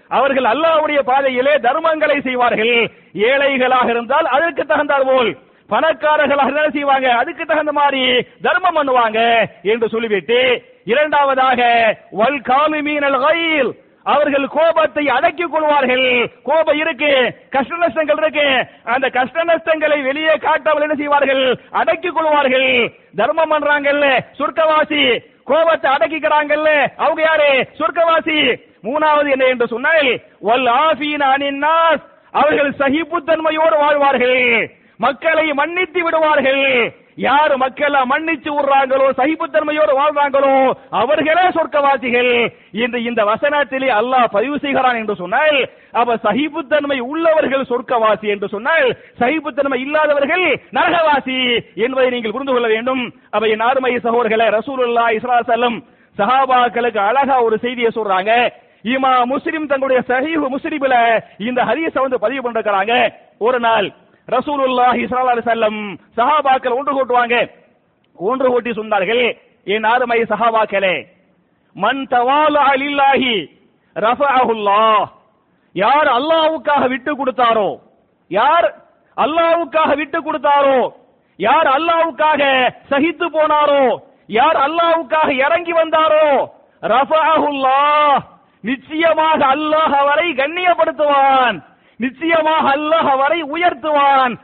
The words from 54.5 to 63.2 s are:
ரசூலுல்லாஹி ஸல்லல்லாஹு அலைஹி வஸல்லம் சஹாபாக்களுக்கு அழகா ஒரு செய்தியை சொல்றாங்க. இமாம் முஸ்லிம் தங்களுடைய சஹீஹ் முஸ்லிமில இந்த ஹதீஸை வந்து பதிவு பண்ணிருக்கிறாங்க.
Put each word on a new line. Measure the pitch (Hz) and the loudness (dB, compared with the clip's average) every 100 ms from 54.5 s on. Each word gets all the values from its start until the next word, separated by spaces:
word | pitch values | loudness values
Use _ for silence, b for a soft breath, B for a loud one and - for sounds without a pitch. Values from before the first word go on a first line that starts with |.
| 214 | 0
ரசூலுல்லாஹி | 277 254 240 233 233 220 | -2 -4 -2 0 0 -2
ஸல்லல்லாஹு | 247 | 0
அலைஹி | 240 240 | 0 0
வஸல்லம் | 233 240 208 b b b - | 0 0 -4 b b b -4
சஹாபாக்களுக்கு | 202 262 262 247 240 233 240 208 | 0 2 2 2 2 0 -2 0
அழகா | 202 269 269 262 | 0 2 2 2
ஒரு | 226 220 | 2 0
செய்தியை | 240 247 226 226 | -4 -2 -2 -2
சொல்றாங்க. | 208 185 208 240 226 - b b | -2 0 2 0 0 -4 b b
இமாம் | 208 269 262 254 | -4 -2 2 2
முஸ்லிம் | 247 277 330 320 285 | 0 -2 -4 -6 -4
தங்களுடைய | 277 269 254 - | -2 0 0 0
சஹீஹ் | 254 277 330 | -2 -2 -4
முஸ்லிமில | 269 269 320 302 269 240 233 220 B B | -4 -6 -6 -4 0 2 2 0 B B
இந்த | 226 247 | -6 -2
ஹதீஸை | 214 277 330 269 | -2 -2 -2 -2
வந்து | 262 240 | -2 -2
பதிவு | 214 277 240 | -2 -4 -4
பண்ணிருக்கிறாங்க. | 226 214 196 208 247 214 - | -4 -2 -2 0 0 0 -4